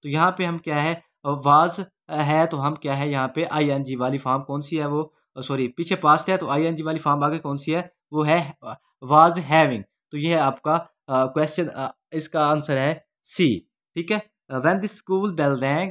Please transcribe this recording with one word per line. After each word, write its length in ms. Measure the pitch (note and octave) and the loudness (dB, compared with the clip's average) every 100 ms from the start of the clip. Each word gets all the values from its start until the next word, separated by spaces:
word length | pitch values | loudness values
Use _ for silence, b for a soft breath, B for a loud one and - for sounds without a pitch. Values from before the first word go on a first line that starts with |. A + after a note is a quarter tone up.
तो 60 | D3 | -4
यहाँ 260 | D3 F3 F#3 | 2 2 2
पे 80 | F3+ | -4
हम 120 | E3+ | -4
क्या 180 | E3 D3 | -2 0
है, 280 | D3+ E3 _ _ C#3+ | 0 -4 _ _ -6
अ, 160 | C#3+ C#3 | -2 6
was 380 | D3 E3+ F3 F#3 _ - | 6 6 0 -10 _ -10
है, 380 | D#3 D3 D#3 E3 | -2 2 4 2
तो 100 | D#3+ | 0
हम 180 | C#3 C#3+ | -2 -2
क्या 180 | D3 | -4
है, 180 | C#3 D3 | -2 -2
यहाँ 200 | C#3 C3 D#3 | -2 -2 -2
पे 80 | |
आईएनजी 520 | E3 D#3 D3 C#3 B2+ B2+ | -2 0 0 0 -4 -2
वाली 220 | B2+ C#3 | -2 -2
फॉर्म 260 | C3+ C3+ | -2 -2
कौन 180 | C#3+ C#3+ | -2 -8
सी 140 | D3 D#3+ | -6 -4
है 120 | D3 | -2
वो, 260 | D3 D#3 _ _ - | -4 -4 _ _ -16
अ, 40 | |
सॉरी, 260 | B2+ C3+ B2 | -6 -4 -4
पीछे 280 | - E3+ F#3 | -4 -4 0
पास्ट 340 | D3+ D#3 D#3+ | 4 4 4
है, 80 | F#3 | -2
तो 120 | D#3+ | -2
आईएनजी 340 | C#3+ E3 D#3+ | -2 -2 -2
वाली 160 | D#3 D#3 | -6 -4
फॉर्म 240 | D3 C#3+ | -2 0
आगे 140 | C#3+ D#3 | 0 -2
कौन 200 | D3 C#3 | -6 -8
सी 140 | C#3+ | -4
है, 200 | D#3+ F3 _ _ | -4 -4 _ _
वो 100 | D3+ | -2
है, 340 | D3+ E3 C#3+ - | 2 2 0 -12
अ, 160 | - A2+ _ _ C3 | -16 -16 _ _ 2
was 260 | D3+ E3 | 6 6
having। 500 | F3 C#3+ D#3 D3 A#2 G2 _ _ | 4 2 4 4 0 -8 _ _
तो 60 | D3 | -6
ये 120 | D#3 | 0
है 100 | E3 | 2
आपका, 360 | C3+ - D3+ E3 E3 _ - | 0 -2 -2 -2 -2 _ -4
अ, 160 | C3 C3 | 0 0
क्वेश्चन, 420 | D#3 D3+ - D#3+ | 0 -2 -2 -6
अ, 280 | - C3 - _ | -6 -10 -10 _
इसका 340 | D#3+ D3+ D#3+ D3 | -8 -4 0 2
आंसर 300 | D3+ D3 C3+ | 2 0 0
है 280 | C3+ D#3 _ _ | 0 -2 _ _
सी, 460 | - - E3 G2+ _ _ _ - | -16 0 2 2 _ _ _ -10
ठीक 160 | E3+ | -4
है। 180 | G#3 - _ _ | -4 -6 _ _
अ, 100 | C3 | -2
When 160 | C#3+ F#3+ | 0 0
the 140 | G3+ | -4
school 460 | - - F#3+ G#3 E3 | -10 -4 -2 -2 0
bell 240 | C#3+ C#3 | 0 0
rang 300 | C3+ D3 F#3+ | 0 -2 -4